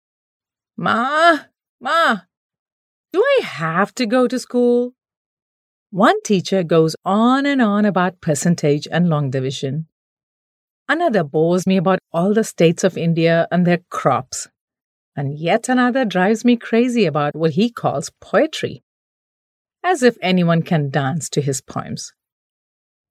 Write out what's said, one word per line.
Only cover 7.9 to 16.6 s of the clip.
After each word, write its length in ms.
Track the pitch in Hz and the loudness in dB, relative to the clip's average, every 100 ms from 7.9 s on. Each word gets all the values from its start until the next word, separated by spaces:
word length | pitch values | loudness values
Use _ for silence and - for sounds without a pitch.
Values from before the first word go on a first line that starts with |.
| 185 180 185 | 0 -2 -2
percentage 640 | 170 147 180 170 156 147 - | -4 -2 0 0 0 0 -2
and 200 | 165 175 | -2 0
long 180 | 151 139 | 0 -2
division. 580 | 135 131 131 139 147 160 _ _ _ _ _ _ _ _ _ - | -4 -6 -6 -6 -6 -10 _ _ _ _ _ _ _ _ _ -6
Another 360 | 302 349 208 | -2 0 0
bores 420 | 147 156 165 180 175 | -2 0 2 2 2
me 100 | 190 | 2
about 220 | 185 185 - | 2 0 -2
all 220 | 165 185 | -2 0
the 100 | 208 | 0
states 420 | 214 - 170 175 | -2 2 2 4
of 120 | 190 143 | -2 0
India 500 | 170 165 165 165 - | -2 0 2 2 0
and 160 | 175 175 | 0 2
their 160 | 175 - | 0 -2
crops. 580 | - 151 120 - - - _ _ _ _ _ _ | -2 0 0 -4 -12 -14 _ _ _ _ _ _
And 240 | - 139 147 | -8 -6 -4
yet 300 | 165 220 - | 0 0 2
another 380 | 254 247 254 240 | 2 2 2 0
drives 360 | 180 185 220 | 0 0 2
me 140 | 240 | 2
crazy 480 | 233 | 2